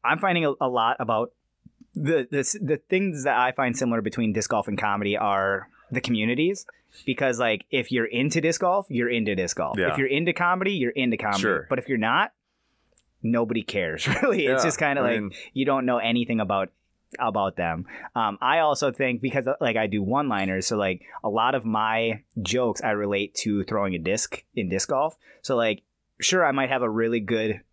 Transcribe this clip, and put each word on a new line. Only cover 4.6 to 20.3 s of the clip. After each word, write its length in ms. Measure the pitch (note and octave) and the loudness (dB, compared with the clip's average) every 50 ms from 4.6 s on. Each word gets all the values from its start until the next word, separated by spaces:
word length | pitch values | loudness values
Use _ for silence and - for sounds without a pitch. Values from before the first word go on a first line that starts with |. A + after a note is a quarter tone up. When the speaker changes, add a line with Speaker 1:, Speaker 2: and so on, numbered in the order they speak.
| G2 | 0
Speaker 1:
and 100 | - G2+ | -2 -4
comedy 400 | F#2+ - G#2 G2+ G2+ G#2 G2+ G2+ | -2 0 -2 0 0 0 -2 -2
are 520 | G2+ A2 G#2 G2+ G2 F#2+ G2 G2 F#2+ F#2 - _ - - _ | 0 0 0 0 2 2 0 0 -2 -4 -10 _ -20 -14 _
the 80 | B2+ B2 | -8 -6
communities. 680 | - - A#2+ A2 G#2+ A2+ B2 C3 D#3 F3 G3 F#3+ - - - _ _ _ _ - - | -2 -2 -2 0 0 0 0 0 0 0 -2 -4 -10 -18 -20 _ _ _ _ -10 -6
Because, 320 | - B2+ - C#3+ C3 A#2+ A2+ | -6 -2 0 0 -2 0 0
like, 260 | B2 A#2 A2 G2 - _ | 0 0 0 -2 -4 _
if 220 | - C3+ A#2+ - | -2 -2 -2 0
you're 120 | C3 B2 A2+ | 0 0 0
into 340 | A2 A2 A#2+ C3 D3 C#3+ E3 | 0 0 0 0 0 0 0
disc 200 | D3+ E3 D#3+ - | 0 0 0 2
golf, 260 | F#3+ F3+ F3+ G3+ F#3+ - | 2 2 2 0 -2 -2
you're 180 | - A#2 A#2+ A#2+ | -2 -2 0 0
into 280 | A#2+ A#2 A2 G#2 G2+ | 0 0 0 0 0
disc 200 | F#2 F2+ E2+ - | 0 -2 -2 -2
golf. 220 | - E2 C#2 - G2 | -4 -4 -2 0 0
Speaker 2:
Yeah. 140 | F2+ E2+ | 0 0
Speaker 1:
If 60 | D#2 D3 | 2 0
you're 100 | C3+ C3 | 0 0
into 240 | C#3 C#3+ E3+ F3 | 0 0 0 0
comedy, 400 | E3+ - F3+ F3 F#3 F#3 F#3+ F#3+ | 0 0 2 0 2 0 0 -2
you're 180 | G3+ F3 B2+ A#2+ | -2 0 -2 -2
into 260 | - C#3+ C3 B2 A2+ | 0 0 0 0 0
comedy. 240 | G#2 - G#2+ G2+ G2 | 0 0 0 0 2
Speaker 2:
Sure. 240 | G2 A2 F#2 D2+ C#2 - | 2 2 0 0 0 -2
Speaker 1:
But 80 | C3+ B2+ | -4 -4
if 100 | - - | -2 -2
you're 80 | C3+ A#2 | -2 0
not, 340 | G#2+ A2+ B2 E3 G#3 - _ _ _ _ _ _ _ _ _ _ _ _ _ - _ _ _ _ | 2 2 2 2 0 0 _ _ _ _ _ _ _ _ _ _ _ _ _ -20 _ _ _ _
nobody 400 | - A2+ A#2 A#2 A#2 A2 A#2 A2+ | -2 0 2 2 2 0 0 -4
cares, 440 | - - - G2+ F2+ D#2+ D#2 D#2 - - | -4 -2 -2 -2 -2 -2 -4 -4 -2 -2
<laughs> 140 | C3 - | 0 2
really. 240 | - C#4 G#3 - D3+ | 2 2 2 2 2
It's 160 | C3 C3 C3+ A#2 | 2 2 2 2
Speaker 2:
Yeah, 40 | - | 2
Speaker 1:
just 100 | - - | 2 0
kinda 200 | D#3 D3 C#3 C#3 | 0 0 2 2
Speaker 2:
I 40 | C3 | 2
Speaker 1:
like, 160 | A#2+ A#2+ A2+ | 0 0 0
Speaker 2:
mean 100 | G#2 G2 - - - - | -2 -6 -8 -10 -18 -10
Speaker 1:
you 120 | _ C3 C3+ | _ -2 0
don't 220 | C#3+ C3+ C3+ B2+ | 2 2 2 2
know 120 | B2 B2 A#2+ | 2 0 2
anything 420 | G#2+ A2+ A#2 A#2+ A#2+ - A#2+ A2+ | 2 2 2 2 0 0 0 0
about, 300 | G#2+ F#2 G2+ G2 F#2+ F#2 _ _ _ _ _ _ _ _ - - | 0 2 0 0 0 -2 _ _ _ _ _ _ _ _ -8 -4
about 380 | B2+ A2+ G#2 G#2+ G2 F#2+ F#2 | -2 0 0 2 0 0 0
them. 300 | - F2 E2+ D#2+ E2 F#2 - - - - - _ | 0 -2 -2 -2 -4 -6 -10 -12 -16 -16 -8 _
Um, 220 | B2 A2+ G#2 G2+ - | 0 0 0 -2 0
I 180 | - B2+ C#3+ E3 | 0 2 2 4
also 320 | D#3+ D3+ C#3+ - - C#3 | 4 2 2 2 0 -2
think 300 | A#2+ - C#3 B2+ B2 A#2 | 0 0 -2 -2 -2 -2
because, 240 | B2+ C3 A#2+ C#3 A#2 | -4 -2 -2 0 0
uh, 80 | B2+ C#3 - | -2 -2 0
like, 160 | - B2 A2 | 0 0 2
I 100 | A2+ A2 | 2 0
do 160 | G#2 G2+ G#2 | 0 0 -2
one-liners, 640 | G2 F#2+ A#2+ C#3 D3 C3+ | 0 0 0 0 0 0